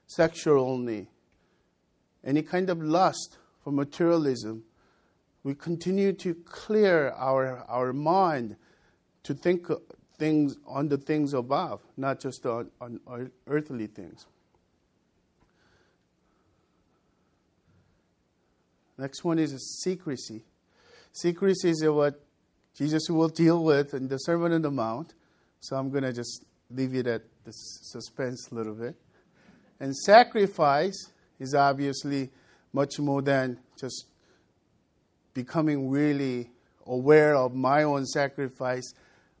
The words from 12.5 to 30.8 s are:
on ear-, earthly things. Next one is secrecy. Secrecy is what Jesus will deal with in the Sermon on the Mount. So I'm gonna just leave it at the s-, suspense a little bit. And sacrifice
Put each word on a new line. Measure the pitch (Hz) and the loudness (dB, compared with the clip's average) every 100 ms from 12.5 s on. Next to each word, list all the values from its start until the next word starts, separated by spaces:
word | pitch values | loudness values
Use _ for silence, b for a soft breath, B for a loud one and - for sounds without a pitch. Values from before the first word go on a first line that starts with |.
| 117 120 - | -4 -6 -14
on | 123 117 - | -14 -14 -14
ear-, | 123 131 _ - | -14 -14 _ -4
earthly | 147 151 127 107 | -4 -4 -8 -10
things. | 107 87 - - _ _ _ _ _ _ _ _ _ _ _ _ _ _ _ _ _ _ _ _ _ _ _ _ _ _ _ _ _ _ _ _ _ _ _ _ _ _ _ _ _ _ _ _ _ _ - | -12 -20 -20 -20 _ _ _ _ _ _ _ _ _ _ _ _ _ _ _ _ _ _ _ _ _ _ _ _ _ _ _ _ _ _ _ _ _ _ _ _ _ _ _ _ _ _ _ _ _ _ -12
Next | 135 - | -10 -6
one | 175 165 | -2 0
is | 156 135 - - | 0 -4 -12 -8
secrecy. | - 185 165 127 - 110 - _ _ b b b b | -6 -6 -6 -10 -10 -16 -18 _ _ b b b b
Secrecy | - 175 175 196 185 180 | -6 -4 0 0 2 2
is | 165 | 2
what | 156 151 147 143 _ _ _ _ _ - | 2 4 2 0 _ _ _ _ _ -4
Jesus | 143 156 156 | 0 0 0
will | 160 160 | 2 2
deal | 160 165 170 | 4 4 4
with | 160 143 139 | 4 4 2
in | 135 131 | -2 -4
the | 135 | -4
Sermon | 151 170 170 | -2 0 2
on | 165 | 0
the | 156 | 0
Mount. | 139 113 117 160 _ _ _ _ _ | -2 -4 -4 -10 _ _ _ _ _
So | - 135 | -8 -6
I'm | 135 | -4
gonna | 139 131 | -4 -4
just | 120 120 - _ _ - | -4 -8 -12 _ _ -14
leave | 123 131 | -6 -4
it | 131 123 | -2 -2
at | 113 - _ | -4 -6 _
the | - | -20
s-, | 107 - - | -18 -16 -18
suspense | - 120 110 - 127 123 - | -16 -16 -14 -8 -8 -8 -12
a | |
little | 117 110 | -8 -8
bit. | 107 120 175 _ b b b b b b b | -8 -12 -12 _ b b b b b b b
And | 135 135 | -8 -4
sacrifice | - 214 240 226 196 196 151 139 | 6 8 8 2 0 2 2 4